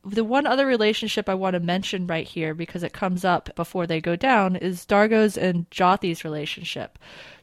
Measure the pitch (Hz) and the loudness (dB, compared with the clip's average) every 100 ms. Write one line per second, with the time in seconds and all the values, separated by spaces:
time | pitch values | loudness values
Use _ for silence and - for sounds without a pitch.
0 | 196 208 220 262 294 262 269 240 214 214 | -6 -4 0 2 2 2 2 4 2 2
1 | 214 - 202 190 190 180 170 185 190 190 | -2 -2 -2 0 0 0 0 -2 -2 -4
2 | 175 165 - 175 156 160 170 180 175 - | -2 -4 -4 -4 -4 -4 -8 -6 -8 -4
3 | 190 180 185 170 - - 170 190 170 165 | -2 0 2 0 -2 -6 -4 -2 -2 -2
4 | 165 170 269 233 190 180 180 175 - 202 | -2 0 2 2 2 0 -2 -6 2 4
5 | 214 220 214 - 185 175 170 - 180 190 | 6 4 4 2 0 0 -4 2 4 4
6 | 185 165 160 151 151 - 165 151 - - | 0 -4 -6 -6 -6 -8 -10 -10 -10 -14
7 | - - - - | -20 -20 -20 -20